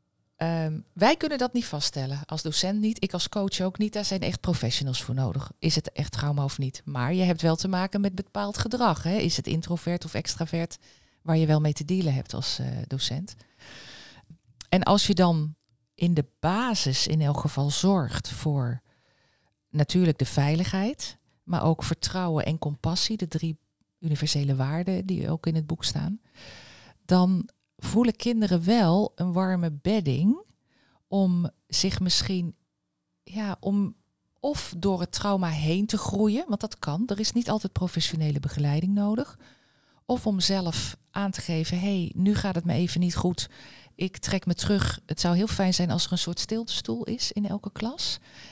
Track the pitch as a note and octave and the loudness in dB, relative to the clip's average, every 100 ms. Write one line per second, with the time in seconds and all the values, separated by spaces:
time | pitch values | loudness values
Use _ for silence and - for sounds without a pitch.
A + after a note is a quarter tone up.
0 | _ _ _ - E3 E3 D#3+ D#3 - - | _ _ _ -6 -4 -2 -2 -4 -8 2
1 | G#3+ D#4+ D#4 C#4+ B3 B3 A#3 D3 - C#3+ | 4 4 0 -2 -2 -2 -2 -2 -4 -2
2 | C3 C#3+ D3 D#3+ D#3+ D3+ F#3 G#3 G#3+ A3+ | -4 -6 -6 -6 -4 0 0 2 0 0
3 | F#3+ F3 - G#3 G3 - F#3 F#3 G#3+ G#3 | -4 -4 -4 -2 -2 0 -2 0 -2 -2
4 | G3+ F#3+ B2+ A#2+ - D#3+ A#2 - C#3 B2+ | -4 -2 -2 -4 -2 0 0 -2 -2 -4
5 | - B2+ B2+ C3+ C3+ - E3 D#3 - - | -4 -2 0 -2 -6 -2 0 2 0 -6
6 | D3+ - D3 C#3+ C#3 - C3+ - - C3+ | -6 -2 -2 0 -2 -2 -6 -6 -8 -4
7 | B2 F3+ F3+ E3 E3 E3 F#3+ F#3+ F#3+ G3+ | 0 2 2 4 2 2 0 -2 0 0
8 | G3+ F#3 - G3+ G3+ G#3 A3+ A#3+ A#3 D#3+ | 0 -2 -6 -4 -4 -2 -2 2 2 2
9 | E3 G#3 E3+ - - D#3+ - E3+ - F3 | 0 2 2 0 -2 -4 -2 -4 -2 -4
10 | D#3+ G#2 - - E3 E3 E3+ - - _ | -4 -6 -4 -4 -2 -2 -4 -8 -20 _
11 | _ _ D#3+ D#3+ D#3 D#3 D3+ D3 D3 F#3 | _ _ 0 4 6 4 4 0 -2 0
12 | E3 C3 - - C3 - B2+ B2 - C3+ | 2 0 -4 -6 -4 -4 -4 -6 -6 -4
13 | - C3+ G3 - - _ - - - - | -4 -4 -8 -12 -20 _ -20 -20 -20 -20
14 | - - - - _ - - F#3 - G3+ | -20 -20 -20 -20 _ -18 0 2 4 2
15 | - F3+ F3+ E3 D3+ D#3 _ _ _ - | 4 4 4 4 0 -6 _ _ _ -2
16 | F3 D#3+ C#3 _ D#3+ G3+ B3 G3+ C3+ C3 | 2 2 0 _ -2 0 0 0 0 0
17 | - D#3 C#3+ C#3+ D3+ - C#3+ - F#3 F#3+ | 0 2 2 0 -2 -2 -2 2 2 2
18 | C3+ - - - D#3 C#3+ B2 B2 _ _ | 0 -4 -6 -4 -2 -2 -2 -4 _ _
19 | _ _ _ _ _ _ _ D3+ D3 F3+ | _ _ _ _ _ _ _ 0 2 4
20 | F3 D3 C3 - C#3+ D#3+ F#3 F#3+ G#3 D4+ | 4 4 2 2 2 2 0 0 -2 -4
21 | - - _ _ - F3 D#3+ D#3+ - E3 | -10 -12 _ _ -4 0 2 0 0 -2
22 | - F#3 F3+ D#3 - D#3+ D3 D3 D#3+ F3+ | -4 -2 -2 0 0 -2 -4 -4 -2 0
23 | - A3 E3 D#3 E3 D#3 _ _ _ _ | -2 -2 -4 -2 -4 -6 _ _ _ _
24 | E3 D3 D3+ D3 C#3 C3 C3 D#3+ F3+ F#3 | -2 0 0 0 2 0 0 0 -2 -2
25 | F#3+ F#3 - D#3+ - D#3+ D#3 D#3+ - - | -2 -2 -2 -2 0 -2 -2 -4 -4 -2
26 | D#3 G#3+ _ - - - - - - _ | -4 -4 _ -20 -20 -20 -20 -20 -20 _
27 | - F3+ F3+ F#3 - _ _ _ - G3+ | 2 6 6 4 0 _ _ _ -2 2
28 | A#3+ - A#3 A#3 G#3 F3 E3+ A#3 F3+ F3+ | 4 2 0 2 4 4 4 6 6 6
29 | G#3 - F3+ F3 F#3+ F#3 E3+ D3 F3+ A3 | 2 0 -2 0 2 2 0 -2 0 0
30 | D#3 B2+ F#3 D#4 G#4+ _ _ _ _ _ | 2 4 4 2 -2 _ _ _ _ _
31 | - G3 F#3+ F3 E3+ - - - F#3+ - | -4 2 2 2 0 -6 -6 -2 0 0
32 | F#3 - - F#3 F3 - _ _ _ _ | 0 0 0 -2 -4 -8 _ _ _ _
33 | _ _ - F#3+ G#3 F3+ - G3+ F#3+ - | _ _ -14 -8 -6 -4 0 0 0 -4
34 | _ _ _ _ C#4+ D4 - F3 G3 F#3 | _ _ _ _ -4 -2 -4 -2 0 0
35 | F3 - G#3 G3 F3 D#3 D3+ F3+ G#3+ G#3+ | -2 -2 0 0 0 0 0 2 2 0
36 | - G3 G#3+ A3+ F4 G3+ A3 - - D#3 | -2 2 2 2 0 -2 -4 -6 -4 -2
37 | B3 G3+ A3 A#3 A#3+ G#3+ F#3+ - F3+ - | -2 -2 0 0 0 -2 -2 -2 -2 0
38 | - D#3+ D3+ C#3+ C#3 - D3 D3 F#3 G3+ | -2 0 0 0 -2 -2 0 2 2 2
39 | G3+ A3 C#4+ - - _ _ _ _ _ | 2 0 -4 -10 -20 _ _ _ _ _
40 | - B3 A3+ G3 F3+ G3 F3 - - - | -4 -2 0 0 2 0 0 -2 -4 -8
41 | _ - G3+ - - D#3+ D#3+ F3+ G3+ G3 | _ -4 -4 -4 -4 -2 0 -2 0 0
42 | E3+ - F#3+ G#3 G3+ F3 E3+ B2 F3 E3+ | -2 2 2 4 2 -2 0 0 0 0
43 | F3 - F3 F3 - - - - - - | 0 2 0 0 -6 -10 -20 -20 -20 -6
44 | F#3 - - F#3+ - E3+ - G3+ - - | -6 -6 -2 -2 0 -2 2 2 2 -2
45 | - D#3+ F3 F3 G#3+ - F#3+ F3+ F3+ F3 | -6 -2 2 2 2 2 2 2 2 0
46 | - F3+ - F3 - A3 A#3 - - A#3 | 0 0 -2 -4 -4 -4 -4 -6 -4 -6
47 | - B3 - - G#3 G3+ G3+ - A3 D4+ | -4 -4 -4 -2 -2 -4 -6 -6 -8 -4
48 | - - - - - | -6 -6 -10 -20 -20